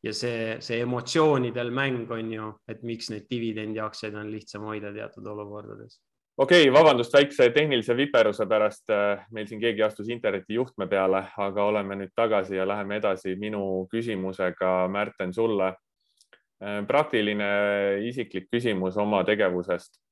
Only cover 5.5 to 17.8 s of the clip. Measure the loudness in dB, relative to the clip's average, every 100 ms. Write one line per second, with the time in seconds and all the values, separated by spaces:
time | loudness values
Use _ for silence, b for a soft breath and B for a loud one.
5.5 | -14 -14 -18 -18 _ _ _ _ 0 6
6.5 | 8 8 8 8 6 4 4 4 4 4
7.5 | 6 2 0 0 0 2 4 4 2 0
8.5 | 2 2 -2 -2 0 2 -2 -6 -10 -10
9.5 | -2 -2 2 0 -2 -8 -2 -2 -2 -4
10.5 | -4 -4 -6 -2 2 2 0 -2 -6 -4
11.5 | 0 0 0 -2 -8 -6 0 2 2 0
12.5 | -2 -2 -2 -4 -2 -2 -2 -4 -6 -6
13.5 | -4 -2 -4 -4 -4 -4 -4 -6 -2 -4
14.5 | 0 0 2 0 0 -4 -4 -6 -2 0
15.5 | 2 -2 -4 _ _ b b b b b
16.5 | _ -8 -6 0 0 2 0 0 0 0
17.5 | 0 2 2